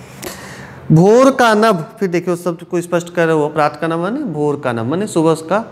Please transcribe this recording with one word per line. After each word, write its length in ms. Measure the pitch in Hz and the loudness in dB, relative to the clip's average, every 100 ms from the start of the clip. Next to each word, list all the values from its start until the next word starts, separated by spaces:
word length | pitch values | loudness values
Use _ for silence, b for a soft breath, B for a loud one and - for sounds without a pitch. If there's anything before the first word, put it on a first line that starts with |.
| B B B B B B B B B | B B B B B B B B B
भोर 400 | 156 185 226 269 | 4 6 6 6
का 220 | 262 233 | 4 4
नभ, 320 | 214 226 190 151 - | 4 4 2 -4 -6
फिर 100 | 196 | -4
देखिए 240 | 170 180 | -2 -2
उस 100 | 170 | -4
शब्द 200 | 175 170 | -4 -6
को 180 | - 180 | -6 -6
स्पष्ट 320 | 175 175 175 | -2 -4 -4
कर 120 | - 165 | -2 2
रहे 100 | 160 | 2
हो, 120 | 147 | 0
प्रात 260 | 156 147 151 | 0 -2 -2
का 120 | 165 | -6
नभ 120 | 165 | -4
माने 240 | 180 254 | -4 -4
भोर 360 | 269 151 147 139 | -6 -4 -2 -2
का 100 | 135 | -4
नभ, 120 | 117 113 | -4 -2
माने 220 | 165 208 | -4 -2
सुबह 400 | 170 160 160 - | 0 2 2 0
का 140 | 196 226 | -4 -4